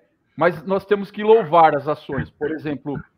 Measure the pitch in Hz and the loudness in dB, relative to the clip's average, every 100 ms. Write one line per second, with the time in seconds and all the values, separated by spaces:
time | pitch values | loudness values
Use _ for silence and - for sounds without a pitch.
0 | _ _ _ - 170 160 180 196 - 208 | _ _ _ -2 -2 -2 -4 -6 -2 -4
1 | 190 208 214 226 156 165 160 143 143 147 | -4 -2 2 2 4 4 4 2 -4 -6
2 | - 147 160 - 151 156 147 135 147 135 | -6 -8 -8 -8 -8 -6 -8 -8 -8 -10
3 | - | -12